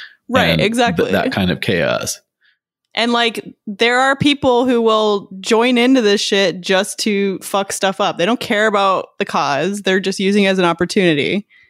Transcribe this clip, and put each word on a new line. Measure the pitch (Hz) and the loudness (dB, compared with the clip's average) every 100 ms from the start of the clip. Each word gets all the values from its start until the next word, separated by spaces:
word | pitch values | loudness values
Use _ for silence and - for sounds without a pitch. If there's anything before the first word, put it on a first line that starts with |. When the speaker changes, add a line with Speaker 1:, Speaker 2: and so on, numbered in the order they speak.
| - _ - | -16 _ -4
Speaker 1:
Right, | 247 190 | -2 0
Speaker 2:
and | 160 | 0
th-, | 202 | 0
Speaker 1:
exactly. | 233 240 170 - | 0 -2 0 -2
Speaker 2:
that | - 262 | -2 -2
kind | 107 92 | -2 -2
of | 71 | -2
chaos. | - 87 65 57 - - _ _ _ _ _ _ _ | -2 0 0 -2 -6 -10 _ _ _ _ _ _ _
Speaker 1:
And, | - 233 | -4 -2
like, | 240 233 - 190 - - | 0 -2 -4 -12 -14 -10
there | 196 233 247 | 0 2 2
are | 269 269 | 2 2
people | 302 277 269 240 254 | 0 2 2 2 2
who | 233 | 2
will | 220 220 214 202 - 190 | 2 2 2 0 -4 -10
join | - 220 247 240 | 0 2 4 2
into | 247 262 | 4 4
this | 208 208 | 4 2
shit | - 196 190 185 | 0 0 0 -2
just | 175 190 202 - | -2 0 -2 -4
to | 226 202 196 185 | -2 0 0 -4
fuck | - 196 196 | -4 -4 -4
stuff | - 196 196 | -2 -2 0
up. | 196 190 | -2 0
They | 180 | -2
don't | 240 | -2
care | - 208 214 | -2 0 0
about | 202 196 180 - - | 2 0 0 -4 -8
the | |
cause. | 202 190 143 139 175 202 | -4 -2 -2 -2 -2 -2
They're | 196 185 | 0 0
just | 190 190 | 0 -2
using | 190 202 | 0 2
it | 196 | 2
as | 190 | 2
an | |
opportunity. | 175 170 175 208 175 147 - 196 - _ | 0 0 -2 2 2 2 0 -2 -6 _